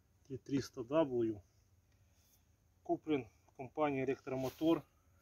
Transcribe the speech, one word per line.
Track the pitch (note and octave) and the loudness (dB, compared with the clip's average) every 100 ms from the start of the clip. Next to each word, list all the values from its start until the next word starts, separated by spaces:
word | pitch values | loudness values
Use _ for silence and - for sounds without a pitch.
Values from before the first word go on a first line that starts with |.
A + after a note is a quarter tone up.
| _ _ - | _ _ -12
три | B2+ | -12
триста | - C3+ - C3+ | -2 -2 -2 -8
W. | A#2+ D#3 D3 A#2+ A2+ G#2 - _ _ _ _ _ _ _ _ _ _ _ _ _ | 0 2 2 2 0 -2 -10 _ _ _ _ _ _ _ _ _ _ _ _ _
Куплен | - E3+ D#3 C#3+ A2+ _ _ | -4 -4 0 -2 -2 _ _
в | - | -14
компании | B2+ - D3+ C3+ | -10 -2 0 0
Электромотор. | C3 B2+ - C3 B2+ - D#3+ E3 - _ _ _ | 0 -2 -4 -4 -4 0 2 2 0 _ _ _